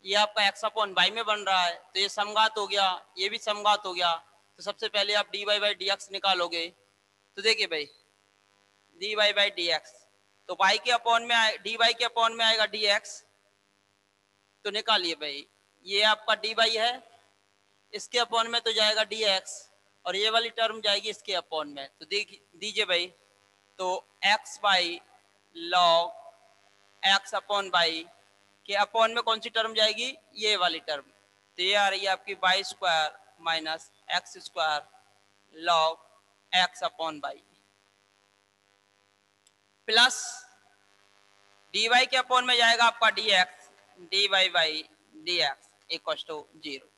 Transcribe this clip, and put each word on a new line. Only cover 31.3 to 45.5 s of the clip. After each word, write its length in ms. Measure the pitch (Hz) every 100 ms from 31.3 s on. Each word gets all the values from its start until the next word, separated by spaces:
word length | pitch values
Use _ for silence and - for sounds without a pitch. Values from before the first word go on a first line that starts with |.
| _ _ -
ये 120 | 180
आ 120 | 202 202
रही 120 | 190
है 60 | 196
आपकी 280 | 185 208
वाई 300 | 190 185 190
स्क्वायर 480 | 196 - 185 165 151 - - _
माइनस 500 | 165 165 156 160 - _ -
एक्स 280 | 180 - 190
स्क्वायर 440 | - 180 156 147 - _ _ _ _ _ _
log 420 | 156 170 165 160 165 _ _ _ _ _
x 340 | 185 180 - 175
upon 320 | - 160 151
y, 140 | 139 143 _ _ 101 101 101 101 101 101 101 101 101 101 101 101 101 101 101 101 101 _ _ _ _ _ -
Plus 360 | 220 254 - - - - _ _ _ _ _ _ _ _ _ _ _ _
डीवाई 320 | 202 226 247 254
के 100 | 262
upon 300 | 254 254 247
में 100 | 247
जाएगा 280 | 233 233
आपका 260 | 233 226 220
डीएक्स, 600 | 202 214 190 185 - - _ _ 202
डीवाई 500 | 175 190 202 190 185
by 200 | 175 160 156 156 _ _ 156
dx 500 | 156 175 151